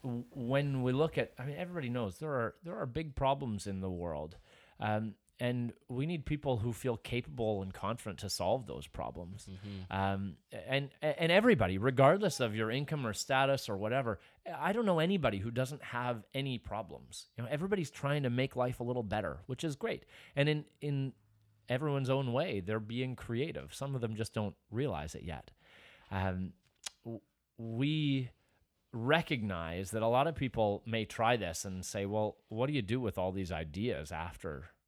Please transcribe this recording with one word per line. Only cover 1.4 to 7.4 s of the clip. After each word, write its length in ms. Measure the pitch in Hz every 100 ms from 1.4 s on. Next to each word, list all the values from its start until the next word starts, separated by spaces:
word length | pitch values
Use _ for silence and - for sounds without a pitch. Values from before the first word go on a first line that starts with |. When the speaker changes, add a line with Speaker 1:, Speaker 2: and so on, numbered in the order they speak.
Speaker 1:
mean, 120 | 131 147
everybody 320 | 175 175 127
knows 300 | 123 104 90
there 140 | 156
are, 220 | 135 113 -
there 120 | 170 180
are 100 | 143
big 280 | 120 160
problems 520 | - 135 143 131 104 104
in 140 | 95
the 100 | 95
world. 460 | 87 87 76 78 - - - - -
Um, 340 | 110 107 110 95 _ -
and 320 | 123 123 120 - -
we 180 | 123 151
need 180 | 170
people 340 | - 151 143 120
who 140 | 117
feel 240 | 113 131 117
capable 680 | - 120 - 131